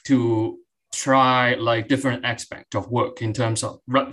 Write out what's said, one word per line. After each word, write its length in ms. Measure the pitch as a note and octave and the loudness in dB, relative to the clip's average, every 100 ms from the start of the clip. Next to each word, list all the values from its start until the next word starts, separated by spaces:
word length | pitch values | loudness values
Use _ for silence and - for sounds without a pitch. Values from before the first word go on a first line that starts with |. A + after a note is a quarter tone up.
| - | 0
to 520 | C3 A#2 A2 A2+ - - _ _ | 2 2 0 -2 -6 -16 _ _
try, 600 | - C#3 C3+ B2+ B2+ B2 B2 | -6 2 4 4 4 2 0
like, 340 | A2+ A#2 A2 | 0 0 0
different 340 | C3+ C3+ A#2 | 0 0 -2
aspects 500 | B2 - - - - | -4 -6 -10 -16 -8
of 140 | G#2+ G#2+ | -8 -2
work 320 | A#2 - - | -2 -2 -2
in 120 | A2+ | -4
terms 280 | G#2+ A2+ A2+ | -2 -2 -2
of 200 | G#2+ - - | -4 -8 -2
re-, 220 | C3 C3+ | 0 0